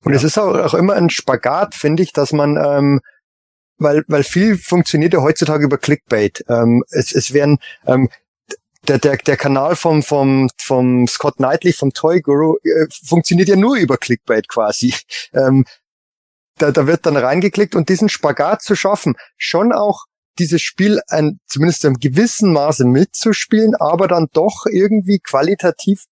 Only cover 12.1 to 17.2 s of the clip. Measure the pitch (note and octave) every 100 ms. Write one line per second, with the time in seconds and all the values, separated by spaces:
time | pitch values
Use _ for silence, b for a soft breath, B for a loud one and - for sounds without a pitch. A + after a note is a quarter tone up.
12.1 | E3+ D3+ C#3+ D#3+ D#3+ D#3+ D#3+ D#3 - -
13.1 | E3+ - F3 F#3 G3 G#3+ C4+ D3+ C3 -
14.1 | A#2+ - A2 - - G#2+ - B2 - -
15.1 | - - - C3+ C3+ B2+ b _ _ _
16.1 | _ _ _ _ _ D3+ C#3+ C#3 E3+ E3+
17.1 | C#3+